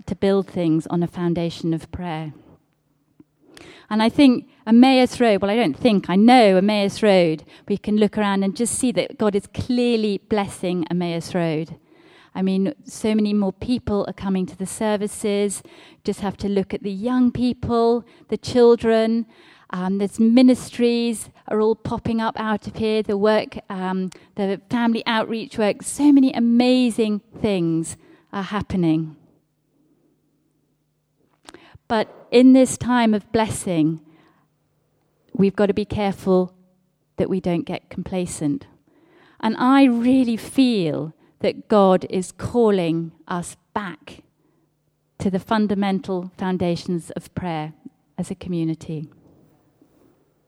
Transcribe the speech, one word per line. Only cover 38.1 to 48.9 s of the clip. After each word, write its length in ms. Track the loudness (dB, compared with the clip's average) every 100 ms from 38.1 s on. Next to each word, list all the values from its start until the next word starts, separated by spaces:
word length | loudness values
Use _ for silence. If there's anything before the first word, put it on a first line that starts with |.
| -6 -6 -6 -4 -6 -8 _ _ _ _ _ _ -8
And 180 | -6 -2
I 280 | 2 6 4
really 520 | 4 2 2 2 -2
feel 760 | -4 0 2 2 -2 -4 -8 -12 _ _
that 280 | -4 -4 0
God 360 | 4 4 4 0
is 240 | -6 -8
calling 840 | -10 -6 0 2 2 0 -2 -4 -12 -10
us 300 | -8 -8 -14 _
back 480 | -10 -10 -14 -20 -20 _ _ _ _ _ _ _ _ _ -6
to 140 | -4
the 80 | -4
fundamental 920 | -2 -2 0 0 -2 -2 -4 -8 -8 -8
foundations 720 | -6 -2 -2 -4 -4 -6 -6 -14
of 180 | -12
prayer 400 | -10 -8 -8 -8 -14 -20 _ _ -12
as 140 | -10
a 60 | -10
community. 760 | -8 -4 -4 -6 -10